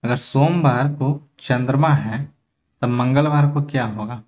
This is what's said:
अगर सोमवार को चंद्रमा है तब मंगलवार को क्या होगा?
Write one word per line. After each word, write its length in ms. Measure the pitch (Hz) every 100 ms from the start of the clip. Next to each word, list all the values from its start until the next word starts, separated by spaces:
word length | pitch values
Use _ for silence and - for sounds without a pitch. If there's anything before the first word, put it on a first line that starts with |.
अगर 120 | 120 123
सोमवार 680 | - 135 151 175 151 123 139
को 300 | 143 135 143 - _
चंद्रमा 500 | - 123 127 139 156
है 340 | 147 107 113 143 _ _ _ _ _
तब 80 | 120
मंगलवार 640 | 123 123 135 151 147 143
को 100 | 147
क्या 220 | 143 135 117
होगा? 360 | 107 107 117